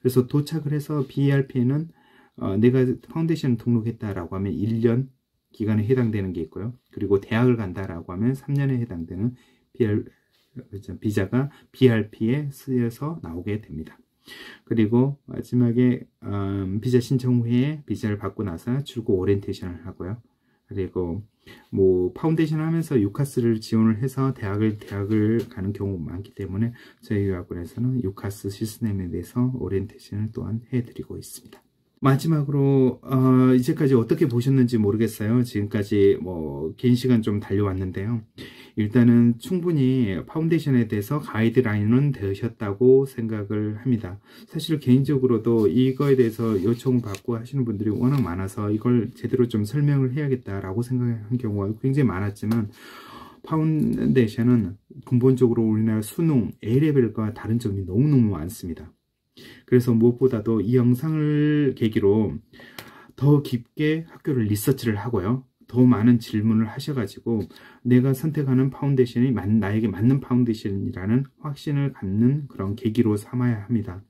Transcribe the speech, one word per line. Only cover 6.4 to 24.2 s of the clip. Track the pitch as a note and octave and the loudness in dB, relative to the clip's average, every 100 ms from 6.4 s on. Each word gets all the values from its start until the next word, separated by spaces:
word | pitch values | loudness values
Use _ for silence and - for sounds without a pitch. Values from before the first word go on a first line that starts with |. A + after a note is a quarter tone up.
있고요. | D#2+ F2+ G#2+ B2 _ | -8 -8 -10 -12 _
그리고 | - G2 G2 | -8 0 0
대학을 | - A2 B2+ | 0 2 2
간다라고 | A2+ G2 F2+ F#2 E2+ - | 2 -4 -8 -8 -10 -10
하면 | F2+ A#2+ | -2 -2
삼 | C3 - | -2 -4
년에 | C#3 C#3 B2+ | -2 0 -2
해당되는 | A#2+ E2+ D#2+ F2+ A#2 B2 _ _ _ | -4 -8 -10 -6 -6 -6 _ _ _
비알, | - A2 G#2 - _ _ _ _ B2+ - | -2 0 0 -4 _ _ _ _ -20 -16
그죠? | G2 - F2+ | -16 -14 -8
비자가 | G#2+ G#2 F#2+ B2 C#3+ - _ | -4 -2 0 -2 -2 -8 _
비알피에 | - B2+ A2+ G2+ - A2 C#3+ D3 | 4 4 4 -2 -4 -2 -2 -4
쓰여서 | - - B2 A#2 A#2 D3 E3+ | -10 -4 -2 -2 -4 -10 -8
나오게 | E2 E2+ F#2 G#2+ | -10 -10 -6 -6
됩니다. | - D2+ D#2+ - _ _ - - - - | -8 -14 -14 -18 _ _ -20 -20 -20 -20
그리고 | _ A2+ G#2+ A#2+ C3+ C#3+ | _ 0 2 2 2 -2
마지막에, | - B2+ - B2 A#2+ A#2 B2 B2 - _ | -12 -12 -2 2 2 4 2 0 -8 _
음, | G2+ G2+ G2 G2 F#2+ G2+ | -8 -4 -4 -4 -4 -4
비자 | B2 B2 | 2 2
신청 | A#2+ C3+ B2+ B2 | 2 -2 0 0
후에 | A#2 B2 C#3 D3+ | 2 0 0 -4
비자를 | - G2 G#2+ G2+ | -8 -6 -4 -4
받고 | F#2+ - | -6 -6
나서 | G2+ E2 - B2 | -6 -6 -4 -4
출국 | - - - F#2+ | -6 -8 -2 0
오리엔테이션을 | F#2 G2+ G2+ F#2+ F#2 F2+ | 2 0 -2 -10 -10 -12
하고요. | F2+ - F2 A#2+ _ _ _ _ _ | -14 -12 -10 -10 _ _ _ _ _
그리고 | G2+ F#2 F#2 F2 F2 G#2 _ - - _ | -8 -6 -4 -4 -6 -10 _ -20 -20 _
뭐 | G#2+ F#2+ F2+ F2+ | 2 4 4 0
파운데이션 | - D#3+ D#3+ D#3 D#3 | -2 0 2 0 0
하면서 | D#3+ E3 D#3+ C3+ | 0 -2 0 0
유카스를 | G2+ G#2+ C#3 - A#2 A2 | 0 -2 -4 0 0 0
지원을 | G#2+ A2+ A2 G#2+ | 0 2 2 2
해서 | C3 C3 | -4 -2